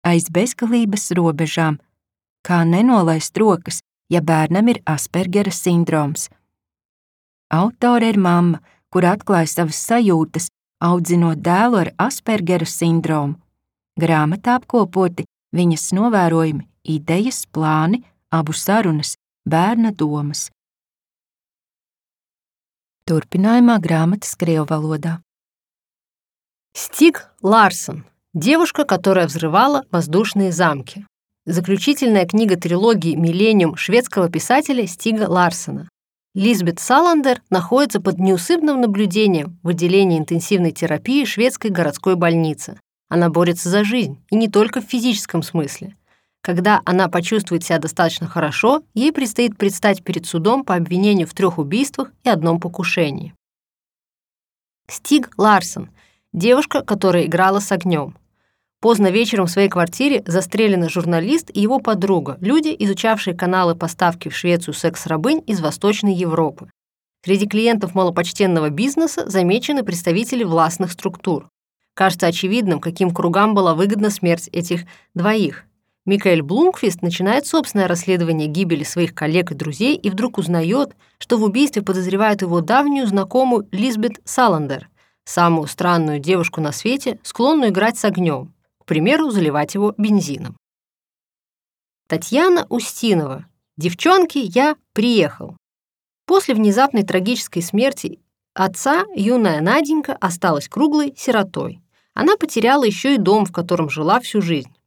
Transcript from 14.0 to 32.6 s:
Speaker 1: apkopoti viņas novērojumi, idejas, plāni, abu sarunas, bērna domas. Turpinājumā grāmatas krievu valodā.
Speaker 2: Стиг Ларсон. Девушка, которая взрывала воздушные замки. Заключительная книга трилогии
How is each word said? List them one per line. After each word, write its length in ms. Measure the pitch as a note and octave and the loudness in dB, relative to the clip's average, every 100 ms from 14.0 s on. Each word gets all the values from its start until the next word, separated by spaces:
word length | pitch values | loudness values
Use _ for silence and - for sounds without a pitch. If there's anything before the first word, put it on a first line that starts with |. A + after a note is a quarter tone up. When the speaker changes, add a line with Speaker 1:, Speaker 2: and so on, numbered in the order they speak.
| E3 D#3 D3+ G3 - B3 | 0 2 2 0 0 0
Speaker 1:
apkopoti 640 | _ A#3+ F#3+ F#3 F#3 F3 D3+ _ _ E3 | _ 0 0 0 0 -2 -12 _ _ 0
viņas 300 | F3 D#3+ - | 2 2 -2
novērojumi, 720 | F#3 A#3 G#3+ E3+ E3 D#3+ C#3 - _ - | 0 2 2 2 2 0 -2 -10 _ -6
idejas, 540 | D#3 D#3 E3+ A#3 - - | -6 0 0 0 -4 -8
plāni, 540 | D#3 D#3 D#3 D#3+ A#3+ - _ _ | -4 0 2 0 -2 -4 _ _
abu 240 | D#3+ D#3 | -2 -2
sarunas, 640 | D#3 - G#3 G3+ D3+ D3+ - _ _ | -4 0 2 2 0 -4 -10 _ _
bērna 480 | - E3 F#3 A#3 A3+ | -2 0 2 2 0
domas. 640 | G#3 D#3 D3 D3 D3 - _ _ _ _ _ _ _ _ _ _ _ _ _ _ _ _ _ _ _ _ _ _ _ _ _ - | 0 -2 -2 -4 -6 -10 _ _ _ _ _ _ _ _ _ _ _ _ _ _ _ _ _ _ _ _ _ _ _ _ _ -2
Turpinājumā 680 | D#3+ D3 F3 G3+ A#3+ A#3+ A3+ | -2 -2 0 2 6 6 4
grāmatas 540 | E3 E3 D#3+ G#3 - - | 2 0 0 -2 -6 -6
krievu 300 | E3+ D#3+ D3 | -2 0 0
valodā. 480 | D#3 D#3 D#3 E3 E3+ _ _ _ _ _ _ _ _ _ _ _ _ _ _ _ - | -2 -2 -4 -6 -8 _ _ _ _ _ _ _ _ _ _ _ _ _ _ _ -16
Speaker 2:
Стиг 500 | - - E4 - - _ | -12 4 4 4 -14 _
Ларсон. 640 | F#3+ A3 G3+ - - D#3 - _ _ | 2 4 4 0 -10 -12 -16 _ _
Девушка, 500 | E3 E3+ D#4+ E4+ - | -4 2 2 2 -2
которая 420 | C#4+ F#3 F#3+ F#3+ E3 | -2 0 2 2 0
взрывала 580 | D3 D#3+ F3+ B3+ C#4+ - | -2 0 2 2 0 -2
воздушные 640 | F3 C#3+ E3+ G#3+ G3+ F#3+ | -4 0 0 0 0 0
замки. 520 | E3 F3 C#3+ B2+ G3+ G3+ _ _ _ | 2 0 0 -8 -16 -20 _ _ _
Заключительная 800 | - E3+ F3 G3 - C#4+ B3+ G#3 | -4 -4 0 0 0 0 2 2
книга 300 | F3 G#3 A3 | 2 2 2
трилогии 640 | F3 | 0